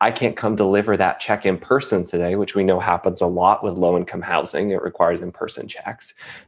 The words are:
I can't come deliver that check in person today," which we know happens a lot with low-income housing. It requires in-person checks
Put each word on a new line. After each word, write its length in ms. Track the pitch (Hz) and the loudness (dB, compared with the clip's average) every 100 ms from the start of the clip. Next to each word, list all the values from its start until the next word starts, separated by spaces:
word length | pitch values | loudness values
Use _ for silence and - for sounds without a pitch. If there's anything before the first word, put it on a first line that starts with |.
I 100 | 110 | -2
can't 240 | 117 123 - | 0 -2 0
come 200 | 113 110 | -2 2
deliver 420 | 101 101 107 98 | 4 4 4 2
that 220 | 92 - | 2 0
check 260 | - 107 98 | -2 -2 0
in 140 | 90 | -2
person 460 | - 131 135 101 87 | 0 0 2 -2 -2
today," 300 | 87 87 98 | -2 0 -2
which 200 | 98 - | -2 0
we 80 | |
know 160 | 95 90 | 2 2
happens 420 | 90 87 - 87 | 2 0 0 -2
a 60 | 90 | -2
lot 360 | 87 90 104 | 2 4 4
with 120 | 110 90 | 0 0
low-income 480 | 87 90 87 90 | 2 2 0 -8
housing. 480 | 85 85 80 73 101 | -2 -2 -2 -2 -2
It 100 | 95 | -2
requires 400 | - - 85 85 | -4 0 0 0
in-person 460 | 90 - - - - | -4 -8 -10 -8 -14
checks 480 | - - 113 - - - - | -12 -12 -14 -16 -20 -20 -20